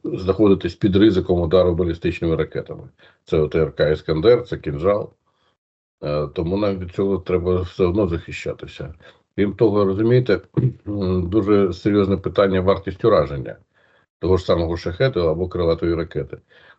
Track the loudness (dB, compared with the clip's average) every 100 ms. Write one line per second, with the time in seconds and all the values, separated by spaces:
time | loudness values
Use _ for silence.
0 | -8 -4 -2 2 4 4 0 -2 0 4
1 | 4 4 0 0 2 2 2 0 -2 -2
2 | -6 -4 -2 -2 -4 -8 -12 -16 -18 _
3 | _ _ _ -2 0 0 -2 0 0 0
4 | -2 0 4 2 0 -8 -8 -4 -2 -2
5 | -4 _ _ _ _ _ _ _ _ _
6 | -6 -4 -4 -4 -4 -2 -2 -4 -8 -4
7 | -2 -2 -2 -2 0 -2 -4 -2 0 2
8 | -2 -4 -8 -10 -10 -10 -14 -14 -16 -16
9 | -20 _ _ -2 -2 2 2 4 0 2
10 | 4 2 4 -2 0 -2 -2 -4 -8 -4
11 | -2 -2 0 0 4 2 2 0 0 2
12 | 2 0 0 0 2 2 2 0 -2 -2
13 | 2 2 2 -4 -10 -14 _ _ _ _
14 | _ _ 0 0 2 0 0 -4 -6 -2
15 | 0 2 0 0 -4 -2 0 0 0 -2
16 | -4 -6 -8 -14 _ _ _